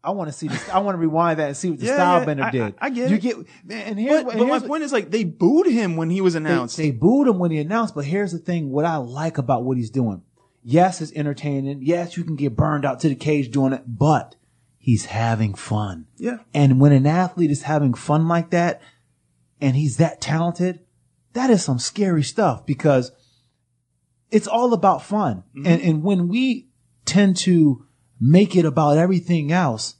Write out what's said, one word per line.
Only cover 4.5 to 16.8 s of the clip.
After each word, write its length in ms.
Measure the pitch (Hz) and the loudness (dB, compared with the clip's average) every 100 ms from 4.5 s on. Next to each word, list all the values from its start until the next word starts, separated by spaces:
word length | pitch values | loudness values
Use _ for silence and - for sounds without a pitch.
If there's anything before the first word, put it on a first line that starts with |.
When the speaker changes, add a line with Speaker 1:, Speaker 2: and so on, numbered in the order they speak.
Speaker 1:
here's 100 | 254 | 0
what 60 | 233 | -2
Speaker 2:
point 140 | 302 | -6
is, 100 | 294 | -2
like, 180 | 254 196 | -4 -2
they 120 | 208 185 | -2 -2
booed 420 | - 180 294 381 | 0 2 4 4
him 300 | 233 190 160 | 2 0 -2
when 120 | 160 | -2
he 120 | 185 | 0
was 120 | 190 | 0
Speaker 1:
they, 40 | 165 | 0
Speaker 2:
announced. 400 | 156 135 120 - | 0 -2 -2 -4
Speaker 1:
they 140 | 156 | -4
booed 360 | 117 160 262 269 | 2 2 4 2
him 120 | 190 | 2
when 120 | 175 | 0
he 60 | 156 | -2
announced, 380 | 151 220 226 147 | -2 -2 -4 -6
but 100 | 143 | -4
here's 260 | 190 202 | -4 -4
the 60 | 170 | -6
thing, 300 | - 175 143 | -6 -4 -2
what 160 | 135 165 | -2 -2
I 120 | 160 | -2
like 400 | 123 131 160 160 | -6 -6 -6 -4
about 260 | 123 123 | -2 -2
what 120 | 123 127 | 0 -2
he's 120 | 113 | -2
doing. 320 | 135 117 92 _ _ _ _ | -2 -2 -4 _ _ _ _
Yes, 400 | 120 147 185 180 | 0 2 2 0
it's 120 | 156 | -10
entertaining. 680 | 156 147 143 151 139 135 143 | -6 -6 -4 -4 -4 -4 -6
Yes, 360 | 131 175 175 - | -2 -2 -2 -8
you 60 | |
can 120 | 165 147 | -8 -4
get 200 | 143 113 | -4 0
burned 300 | 156 147 139 | 0 0 -2
out 140 | 123 | -2
to 80 | 156 | -2
the 60 | 131 | -2
cage 340 | 156 151 127 | -2 -2 0
doing 220 | 139 135 | 0 0
it, 100 | 131 120 | -2 -8
but 480 | 117 147 147 - _ _ _ _ _ | 0 2 2 -2 _ _ _ _ _
he's 280 | - 110 - | 0 0 0
having 480 | 110 117 110 110 | -4 -2 0 -2
fun. 520 | 95 - 107 104 85 78 _ | -4 -6 -4 -4 -10 -18 _
Speaker 2:
Yeah. 220 | - 123 _ | -10 -10 _
Speaker 1:
And 260 | 147 139 131 | 2 4 6